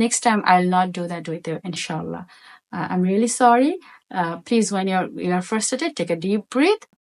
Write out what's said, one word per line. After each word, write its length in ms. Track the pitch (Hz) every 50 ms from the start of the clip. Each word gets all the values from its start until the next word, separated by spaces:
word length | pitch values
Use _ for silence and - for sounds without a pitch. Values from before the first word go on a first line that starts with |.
| 226
next 160 | 233 233 - -
time, 140 | 240 220 208 196 -
I'll 200 | 185 180 180 180 185 180
not 100 | 185 185 180 180
do 60 | 175 170
that 120 | 175 170 160 165
with 120 | 160 170 - 165
you, 60 | 160 160 - 180
inshallah. 540 | 160 - - - 160 160 170 165 170 170 180 - - - - - - - _ _
Uh, 140 | - 185 180 -
I'm 140 | 185 185
really 260 | 180 185 190 208 233 233
sorry. 440 | - - 254 240 240 240 262 302 370 370 - - - _ _ _
Uh, 260 | - 190 170 165 170 180
please, 280 | - - 240 226 208 190
when 140 | 202 190 190 190
you're, 200 | 190 185 170 -
you 200 | - 165 170 180
are 100 | 180 180
frustrated, 480 | 180 - 208 220 214 - - - 320 330 -
take 140 | - 170 165
a 60 | 170
deep 260 | 165 165 190 208 214 202 _
breath. 320 | - 247 294 370 427 440 - - _ _